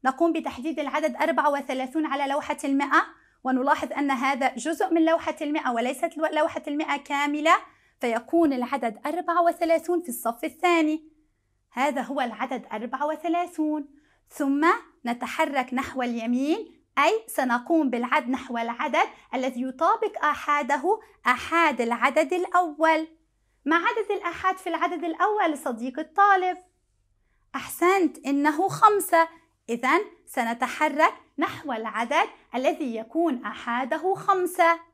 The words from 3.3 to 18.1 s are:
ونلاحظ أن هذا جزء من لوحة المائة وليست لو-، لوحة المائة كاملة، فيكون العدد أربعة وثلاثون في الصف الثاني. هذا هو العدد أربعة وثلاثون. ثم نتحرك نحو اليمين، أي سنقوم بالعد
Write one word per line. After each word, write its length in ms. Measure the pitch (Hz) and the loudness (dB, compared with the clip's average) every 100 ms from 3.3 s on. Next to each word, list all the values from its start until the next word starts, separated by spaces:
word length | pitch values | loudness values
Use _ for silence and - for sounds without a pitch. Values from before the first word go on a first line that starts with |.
| _ | _
ونلاحظ 480 | 254 262 269 302 294 | -2 0 2 0 0
أن 180 | 269 285 | -2 -2
هذا 440 | 262 269 269 262 | 0 0 0 0
جزء 400 | 240 277 330 381 | -2 -6 -2 0
من 100 | 339 | 2
لوحة 320 | 320 330 330 320 | 4 2 0 -6
المائة 300 | 294 302 262 | -4 -2 -2
وليست 460 | 240 240 277 339 302 | -2 -2 -2 -6 -2
لو-، 100 | 311 | -2
لوحة 300 | 302 320 311 - | 0 0 -2 -6
المائة 280 | 294 311 285 | -4 -2 -4
كاملة، 580 | 277 285 294 294 311 370 - _ _ _ | -4 -2 -2 0 4 4 2 _ _ _
فيكون 520 | 247 233 240 330 330 | -2 -2 0 4 4
العدد 480 | 254 240 269 233 226 294 | 2 -2 -2 -4 -6 -6
أربعة 360 | 339 349 339 | -4 0 2
وثلاثون 580 | 339 339 330 330 330 349 | 2 2 0 0 2 -2
في 80 | 349 | -2
الصف 360 | 240 226 233 | -6 -6 -4
الثاني. 640 | 311 - 359 339 302 311 - _ _ _ _ _ _ | -8 -2 2 4 2 0 -6 _ _ _ _ _ _
هذا 320 | - 277 269 | -2 -2 -2
هو 180 | 220 277 | -4 -4
العدد 460 | 247 214 262 254 - | -4 -4 -6 -6 -8
أربعة 340 | 214 220 254 294 | -10 -8 -4 -4
وثلاثون. 840 | 302 339 339 349 349 311 302 285 _ _ _ _ | -4 -2 -2 -4 -4 -2 -2 -8 _ _ _ _
ثم 360 | - 277 285 320 453 - _ 240 | -4 0 2 4 2 -4 _ -6
نتحرك 680 | 240 247 - 311 277 247 | -6 -6 -2 -2 0 -4
نحو 280 | 247 254 262 | -4 -6 -4
اليمين، 800 | 247 233 226 247 277 392 - _ _ - | -4 -4 -2 -2 0 -2 -4 _ _ 2
أي 260 | 302 440 - | 2 2 -2
سنقوم 640 | - 254 240 240 330 277 | -4 0 0 2 2 2
بالعد 380 | 240 240 | 0 0